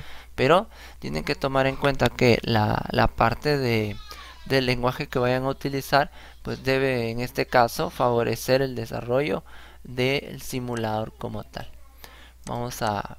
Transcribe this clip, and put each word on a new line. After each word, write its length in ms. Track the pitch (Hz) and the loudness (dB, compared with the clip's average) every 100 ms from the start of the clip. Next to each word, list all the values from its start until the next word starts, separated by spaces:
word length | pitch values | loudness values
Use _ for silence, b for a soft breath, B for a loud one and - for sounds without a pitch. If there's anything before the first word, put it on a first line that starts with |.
| B B B | B B B
pero 340 | - 127 175 220 B B B | 0 4 4 2 B B B
tienen 240 | 131 151 | -8 -4
que 140 | 151 143 | -4 -2
tomar 320 | 139 135 135 | 0 2 2
en 80 | 135 | 2
cuenta 320 | 143 135 120 | 0 2 0
que 320 | - 127 - | 4 6 6
la, 440 | - 113 107 - - | 4 2 2 2 0
la 160 | 120 113 | 2 2
parte 520 | - 113 - 151 143 | 4 2 2 0 0
de, 380 | 127 113 107 101 - B B B - | 2 2 0 -4 -12 B B B 0
del 180 | 135 | 2
lenguaje 440 | 123 123 131 131 147 | 2 2 0 0 -2
que 100 | 135 | 2
vayan 260 | 123 127 | 2 2
a 40 | 131 | 0
utilizar, 640 | 135 143 139 - 139 147 B B B | -2 -2 -4 2 2 2 B B B
pues 220 | - 117 | -8 -4
debe 460 | 131 135 135 127 117 | 2 2 2 2 -2
en 100 | 113 | -2
este 260 | 123 - - | -4 -2 2
caso 440 | 131 117 - 170 | 4 4 2 -4
favorecer 720 | - 127 117 117 113 - 135 | 0 2 2 2 0 2 2
el 120 | 135 | 2
desarrollo 680 | 120 113 - 117 127 151 185 - B B B | -4 -6 -6 -2 0 0 -2 -6 B B B
del 580 | - 123 127 139 - 135 | -10 -2 0 0 -4 -10
simulador 720 | - 131 123 120 110 107 110 - | -8 -6 -4 -2 -2 -2 -4 -6
como 260 | 113 110 | -8 -8
tal. 240 | - - - - - B B B B B - | -10 -10 -12 -12 -18 B B B B B -8
Vamos 340 | 120 120 - | -6 -6 -2
a, 380 | 113 101 - | -2 0 -4